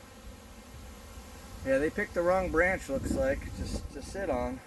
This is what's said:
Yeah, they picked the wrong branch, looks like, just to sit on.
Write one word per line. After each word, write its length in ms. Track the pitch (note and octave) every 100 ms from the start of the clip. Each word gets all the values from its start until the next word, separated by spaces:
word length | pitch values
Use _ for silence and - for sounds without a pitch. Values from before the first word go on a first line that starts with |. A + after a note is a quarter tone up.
| - - - - - - - - - - - - - - - - C3+
Yeah, 120 | C3+
they 100 | D#3
picked 240 | G3+ G3+
the 80 | F3+
wrong 300 | F3 F#3+ F3+
branch, 400 | D#3 F3+ F#3 -
looks 220 | C3+ -
like, 280 | C#3 C3+ C#3 - -
just 340 | - - -
to 80 | C#3+
sit 260 | B2 F#3+ F#3
on. 320 | B2 B2 B2+